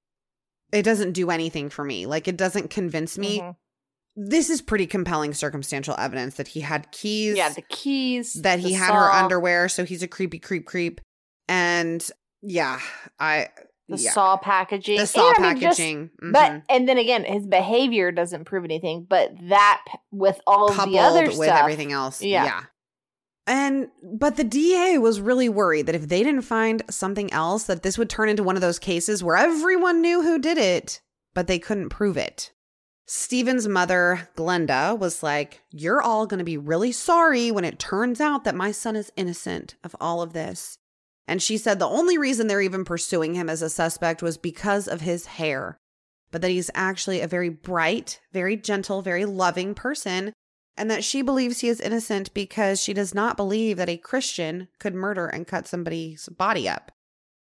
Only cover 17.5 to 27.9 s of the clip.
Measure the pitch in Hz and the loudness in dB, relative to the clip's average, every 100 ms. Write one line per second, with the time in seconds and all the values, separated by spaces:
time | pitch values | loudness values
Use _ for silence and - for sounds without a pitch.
17.5 | 185 190 233 262 220 180 170 175 170 165 | 2 4 4 4 2 2 0 -2 -4 -6
18.5 | 190 170 160 175 165 180 185 - 196 175 | -6 -4 -4 -4 -6 2 4 4 0 4
19.5 | 196 202 - - - _ 202 196 190 - | 6 8 6 0 -18 _ 2 2 2 4
20.5 | 202 208 202 196 190 240 233 208 156 160 | 6 6 4 2 6 6 6 4 2 4
21.5 | 165 151 156 143 139 135 - 196 190 - | 6 4 2 -4 -4 -4 -4 0 2 2
22.5 | 92 - _ _ _ _ _ _ _ - | -2 -10 _ _ _ _ _ _ _ -2
23.5 | 262 277 269 247 _ 185 214 294 302 233 | 0 2 0 -4 _ -12 -2 0 0 0
24.5 | 269 330 359 359 330 226 208 202 254 247 | 2 4 4 4 4 4 2 2 2 2
25.5 | 208 190 156 147 165 151 180 247 277 233 | 4 2 2 2 -2 0 2 2 0 0
26.5 | 226 226 220 - - 190 202 202 151 165 | 0 2 0 -4 -6 -4 -4 -4 -2 0
27.5 | 214 220 175 190 | -2 -2 -2 -2